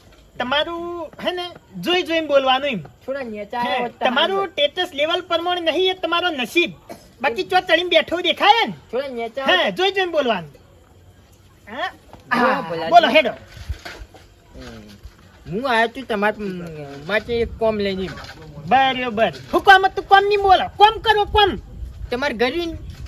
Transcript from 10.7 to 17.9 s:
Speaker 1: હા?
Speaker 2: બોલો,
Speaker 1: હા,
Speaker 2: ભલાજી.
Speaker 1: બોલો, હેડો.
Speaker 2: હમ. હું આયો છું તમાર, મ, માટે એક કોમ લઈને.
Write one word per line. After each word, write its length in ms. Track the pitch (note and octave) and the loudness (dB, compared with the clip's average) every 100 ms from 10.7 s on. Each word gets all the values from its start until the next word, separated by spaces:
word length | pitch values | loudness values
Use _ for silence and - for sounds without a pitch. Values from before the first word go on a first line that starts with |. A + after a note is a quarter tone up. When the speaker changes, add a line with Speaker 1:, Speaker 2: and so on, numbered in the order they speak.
| - _ - - - - _ - _ - | -20 _ -20 -20 -20 -20 _ -20 _ -14
Speaker 1:
હા? 220 | A#3+ F4+ - - - - | -8 -8 -10 -20 -14 -4
Speaker 2:
બોલો, 240 | B3 F#4 | 2 2
Speaker 1:
હા, 80 | C4 | 2
Speaker 2:
ભલાજી. 280 | - E3 E3 | -4 -6 4
Speaker 1:
બોલો, 180 | F4 D4 | 4 6
હેડો. 260 | D4 B3 - - - - - - - - - - _ _ | 4 2 -2 -14 -16 -12 -12 -12 -18 -20 -20 -20 _ _
Speaker 2:
હમ. 300 | B2+ B2 A2+ G#2 G2+ - - - - C#3 | -18 -18 -18 -20 -20 -20 -20 -20 -20 -8
હું 200 | F#3+ C4+ | -4 0
આયો 160 | A3+ A3+ | 2 2
છું 180 | C4+ A#3+ | -2 -6
તમાર, 280 | G#3 G#3 G#3+ | -2 0 -2
મ, 60 | G3+ F3+ E3+ D#3 C#3+ C#3+ D#3 | -6 -8 -10 -12 -14 -12 -2
માટે 260 | G#3+ A3+ | -2 -2
એક 240 | A#3 A3+ - | -2 -2 0
કોમ 180 | A3 G#3+ | 0 0
લઈને. 300 | G3+ | -2